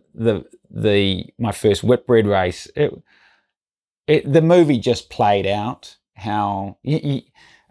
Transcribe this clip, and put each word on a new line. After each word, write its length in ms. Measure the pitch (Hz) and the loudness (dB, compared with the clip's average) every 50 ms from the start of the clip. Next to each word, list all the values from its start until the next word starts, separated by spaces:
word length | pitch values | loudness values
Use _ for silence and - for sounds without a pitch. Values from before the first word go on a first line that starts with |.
| - _ _ | -20 _ _
the, 320 | - 113 113 107 90 - - - _ _ _ | -4 -2 -2 -2 -2 -4 -12 -18 _ _ _
the, 560 | - 107 107 107 101 101 101 98 95 90 - - _ - | -10 -4 -2 0 2 2 2 0 -2 -4 -8 -10 _ -6
my 120 | 117 110 | -6 -6
first 320 | 98 - - 107 101 - - | -4 -2 0 0 0 2 2
Whitbread 440 | 107 123 - - - 123 113 107 101 | 0 0 0 2 2 2 2 2 2
race. 400 | 101 95 92 90 92 - - - - | 0 0 0 -2 -4 -8 -12 -10 -6
It, 180 | - 147 - - - - _ _ _ _ _ _ _ _ _ _ _ _ _ _ _ _ _ _ _ _ | -4 -4 -4 -4 -8 -18 _ _ _ _ _ _ _ _ _ _ _ _ _ _ _ _ _ _ _ _
it, 260 | - 151 147 - 135 | 0 0 0 2 2
the 100 | 139 160 | 2 4
movie 360 | 160 165 175 180 170 147 143 113 | 4 6 6 4 4 4 2 0
just 320 | 101 123 120 - - - | 0 -2 -2 -2 -4 -8
played 380 | - - 120 104 104 101 95 98 | -4 0 0 2 2 2 0 -2
out 480 | 101 104 104 117 - - - - - _ _ _ _ | -4 -4 -4 -6 -10 -12 -16 -20 -20 _ _ _ _
how, 640 | - 95 107 104 104 104 101 101 98 98 98 - _ - | -12 -8 -6 -4 -2 -2 -4 -4 -6 -8 -10 -12 _ -6
y-, 180 | 123 147 160 - | -4 -4 -2 -2
y-, 200 | 143 139 131 - _ _ _ _ _ _ _ _ _ | -4 -6 -6 -8 _ _ _ _ _ _ _ _ _